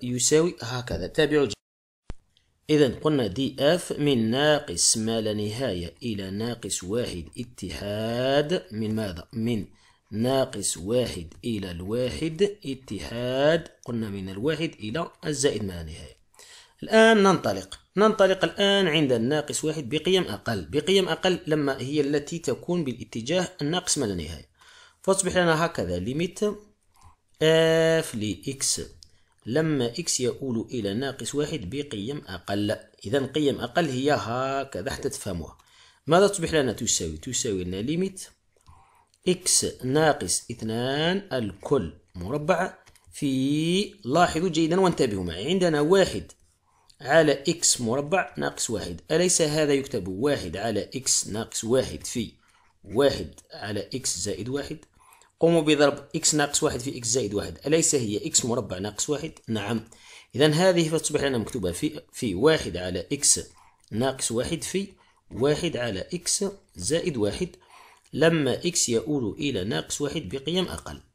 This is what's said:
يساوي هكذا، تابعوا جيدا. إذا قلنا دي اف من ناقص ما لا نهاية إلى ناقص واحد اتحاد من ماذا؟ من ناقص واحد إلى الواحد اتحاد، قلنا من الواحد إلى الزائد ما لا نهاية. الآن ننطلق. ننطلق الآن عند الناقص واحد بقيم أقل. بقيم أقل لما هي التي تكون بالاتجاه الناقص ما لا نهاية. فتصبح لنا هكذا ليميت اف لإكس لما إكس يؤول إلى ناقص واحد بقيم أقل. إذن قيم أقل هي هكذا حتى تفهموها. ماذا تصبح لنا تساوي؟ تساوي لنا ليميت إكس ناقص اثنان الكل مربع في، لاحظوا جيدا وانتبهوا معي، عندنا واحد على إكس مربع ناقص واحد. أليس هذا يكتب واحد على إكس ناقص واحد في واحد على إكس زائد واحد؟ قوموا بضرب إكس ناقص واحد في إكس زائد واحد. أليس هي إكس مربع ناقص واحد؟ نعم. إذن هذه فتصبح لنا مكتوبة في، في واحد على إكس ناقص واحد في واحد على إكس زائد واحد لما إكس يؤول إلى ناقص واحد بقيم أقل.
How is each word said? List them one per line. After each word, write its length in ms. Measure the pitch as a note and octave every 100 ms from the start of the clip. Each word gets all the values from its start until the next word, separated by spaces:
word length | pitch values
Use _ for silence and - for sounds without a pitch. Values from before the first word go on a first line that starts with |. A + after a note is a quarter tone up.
يساوي 520 | B2 B2 - D3+ F3 -
هكذا، 460 | A2+ B2+ A#2+ E2 F2+
تابعوا 360 | - D3 D3+
جيدا. 100 | C3 - _ _ _ _ - - _ _ _ _ -
إذا 300 | D3+ C3 -
قلنا 280 | D#3 C#3+ G#2+
دي 280 | G2+ C3+ C3
اف 320 | C#3 F3 -
من 400 | - D3 B2 A2
ناقص 680 | B2+ D3+ D3+ - E2+ - A2+
ما 240 | A2 A2+
لا 120 | G#2+
نهاية 600 | G#2+ G#2 A#2 C3 F2+ E2+ -
إلى 280 | A#2+ G2 F#2+
ناقص 520 | G2+ A#2 A#2+ G2+ -
واحد 420 | F2+ A#2 G2+ F2+ D#2 A#2
اتحاد 1300 | A#2 - F2+ D#2 G2+ G#2 A2 A#2+ C3 C#3+ D3+ A#2 -
من 240 | G#2+ A2 A2
ماذا؟ 320 | G#2 E2+ -
من 320 | A2 A2+ A2+ E2+ _ _ _ _
ناقص 640 | G#2 A#2+ C3+ B2+ G2+ F#2+ D#2+
واحد 560 | F#2+ B2 A2+ F#2 D#2+ - A#2+
إلى 260 | G#2+ F#2+
الواحد 840 | E2+ F#2 A#2+ B2+ - D#3+ D#3+ G3+ - C#3
اتحاد، 1000 | C3 - G2+ - A#2 B2 C3 D3 E3 E3 _ -
قلنا 240 | A#2 A2
من 200 | G2 F#2+
الواحد 420 | F#2+ C#3 D#3 D#3+ -
إلى 320 | G#2+ D#3 F3 - D#3
الزائد 380 | C#3 C#3 -
ما 100 | G2
لا 100 | F2
نهاية. 360 | D#2+ D#2 C#2 - _ - - - - _
الآن 400 | - A3 A3+ A3
ننطلق. 560 | G3 E3 A#2 F#2+ - - _ F#3
ننطلق 460 | G#3+ G#3 F#3+ F#3
الآن 440 | E3+ - G3+ G3+ F#3
عند 240 | D#3 C#3
الناقص 520 | A#2+ A#2+ D3+ - B2
واحد 260 | D3+ D#3 A#2
بقيم 340 | D3+ F3 F#3
أقل. 420 | C3+ G2+ - G#2+ D2+
بقيم 440 | D3 D3+ G3 F3
أقل 300 | D#3+ F#3+ F3+ -
لما 340 | D#3 C#3 C3+
هي 200 | B2+ D3+
التي 380 | C#3+ D3 D3 E3+
تكون 440 | D3 A#2 - F3
بالاتجاه 640 | C#3 A2+ A2+ A#2+ A#2 F#3 F3+ -
الناقص 360 | D3 F3 - D3+
ما 80 | A2+
لا 100 | F2+
نهاية. 340 | D2+ D#2 - _ - - - _
فتصبح 360 | - F#3+ F3+ F3+
لنا 280 | E3+ D#3 E3
هكذا 340 | - F2+ F2
ليميت 400 | G2 C#3+ F3+ - G#3 G3 - _ _ _ - _ _ -
اف 760 | D#3 D#3+ D#3+ E3 D#3+ D#3+ D#3 A2+
لإكس 640 | G#2 F#2 C#3 B2+ - - - - - _ _ _ G#2
لما 400 | C#3 D#3+ C#3+ A#2
إكس 340 | - E3 -
يؤول 480 | A#2+ - C3+ A2+ -
إلى 220 | B2 G2
ناقص 420 | G#2 C3+ C3 A2+ C#3+
واحد 340 | D3 D3+ F2+
بقيم 520 | C#3 C#3+ G#2+ G#2+ D3 -
أقل. 480 | F#2 - G2+ G#2 G#2+ - _ G2+
إذن 220 | C3+ C3
قيم 340 | D#3 C#3+ A2
أقل 240 | A#2+ - D#3+
هي 260 | B2+ C#3
هكذا 800 | C#3 G2+ B2 C3+ C3+ C#3 - B2
حتى 180 | - C3+
تفهموها. 480 | - G#2 F2 D2+ - _ _ - _ -
ماذا 200 | E3+ G3
تصبح 260 | G3 D#3+
لنا 200 | D#3+ C3
تساوي؟ 440 | G2 A2 - E2 D#2
تساوي 460 | F#2 - A#2+ F#2+
لنا 120 | F2+ F#2+
ليميت 520 | A#2+ E3+ F#3+ F#3+ - _ _ _ _ - _ _ _ _ F3+
إكس 380 | F3 - - - -
ناقص 680 | B2+ C#3+ D#3+ - F2+ - -
اثنان 760 | A2+ A2 A2+ B2+ C#3+ E3 F#3+ -
الكل 600 | C3 G#2+ F#2 - C#3 E2 - _ F2
مربع 640 | F2 D3 D3+ E3+ F#3 - _ _ _
في، 800 | - C#3+ C3 C3+ D3+ E3 F#3 G#3 - A#2
لاحظوا 440 | D#3+ F3 D#3+ F#3
جيدا 300 | D#3 D#3+ F3+
وانتبهوا 440 | F#3 E3 C3 G2
معي، 260 | F2 E2 B2+
عندنا 320 | F#3+ F3+ D3
واحد 500 | D3+ F#3+ F3+ G2+ - _ _ _ _ _ _ _
على 300 | C3 D#3+ D3+
إكس 500 | C#3 - - - -
مربع 520 | A2+ C3 D3 F#3 - -
ناقص 320 | C#3 - -
واحد. 320 | G#2 F2 E2+ -
أليس 300 | D#3+ F3+ -
هذا 320 | D#3 D#3 D3
يكتب 340 | C#3 C3 A#2 F#2
واحد 500 | F#2+ C#3+ C3 F2+ F2+
على 320 | A2+ G2+ F2+ -
إكس 320 | - - -
ناقص 360 | G2+ A2 -
واحد 420 | A2 B2+ F#2 D#2+ -
في 280 | B2 F#2 - _ _ _ _
واحد 500 | - G#2 C#3 - D#2+ - -
على 360 | - G#2 G#2+ -
إكس 240 | C3 - -
زائد 320 | G2+ F2 A#2
واحد؟ 280 | C#3 D3 D3+ - _ _ _ _ _
قوموا 220 | E3 E3+
بضرب 460 | D3+ C#3+ C#3+ C#3+ - D#3+
إكس 200 | - D3+
ناقص 280 | C#3+ -
واحد 160 | D3+ B2+
في 180 | B2 B2+
إكس 100 | A#2
زائد 260 | C3 G#2
واحد. 240 | G2+ E2 E2 C#3
أليس 280 | E3 - C#3+
هي 220 | A2 G#2 D#3+
إكس 180 | - B2
مربع 320 | B2 G2 F2+
ناقص 320 | G#2 G#2 -
واحد؟ 220 | C#3 D#3+ - -
نعم. 360 | A2 G#2 A#2 - - - - - A#2
إذن 180 | D#3
هذه 360 | D3+ F#3 F3 D#3
فتصبح 320 | D#3 - D3
لنا 160 | C#3 B2
مكتوبة 340 | G2+ A#2+ F2+
في، 300 | E2+ D3+ - -
في 220 | - A#2+ F2
واحد 420 | D3 D#3 - E2+
على 280 | F#2 F#2 -
إكس 280 | C#3+ - F2+ - - _ _ _
ناقص 400 | A2 C3+ C3 -
واحد 320 | A#2 - E3
في 240 | - F#3+ G3 - _ _ _
واحد 460 | F#2 C#3 C#3+ E3+ B2
على 220 | A#2+ F#2 -
إكس 320 | F3 - - G3 - _ F#2+
زائد 420 | F2+ E3 D#3 C3
واحد 320 | G2+ - F2+ - _ - - _ _
لما 400 | B2+ D#3+ E3 C3
إكس 360 | G#2+ F3 - -
يؤول 460 | A2+ D3+ D3 G#2+ -
إلى 240 | D3 A2
ناقص 380 | G2 D#3 - -
واحد 280 | C#3+ D#3+ F#2
بقيم 380 | C3+ C3+ F3+ -
أقل. 340 | - - C#2+ -